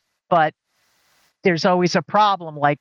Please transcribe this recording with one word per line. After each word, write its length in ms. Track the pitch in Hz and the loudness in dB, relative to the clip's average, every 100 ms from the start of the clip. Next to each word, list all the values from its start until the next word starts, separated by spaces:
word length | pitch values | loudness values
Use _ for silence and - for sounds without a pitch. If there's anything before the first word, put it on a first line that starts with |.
| _ _ - | _ _ -2
but 240 | 175 156 - _ _ _ _ _ _ _ _ | 0 0 -4 _ _ _ _ _ _ _ _
there's 220 | 190 165 196 | -2 0 2
always 300 | 180 175 190 | 2 0 -2
a 60 | |
problem. 540 | 151 208 208 190 170 151 | -2 0 2 0 -6 -4
Like, 220 | 143 147 | -2 -2